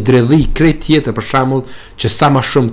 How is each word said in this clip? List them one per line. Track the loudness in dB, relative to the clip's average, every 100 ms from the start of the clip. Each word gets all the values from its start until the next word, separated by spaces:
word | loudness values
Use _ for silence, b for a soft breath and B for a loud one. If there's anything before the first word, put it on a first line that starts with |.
| 2
dredhi | 2 4 2 2 2
krejt | 0 0 0
tjetër, | 0 0 -6
për | -4
shembull, | -2 0 -2 -6 B B B
që | -2
sa | 2 2
ma | 2
shumë | 0 0 0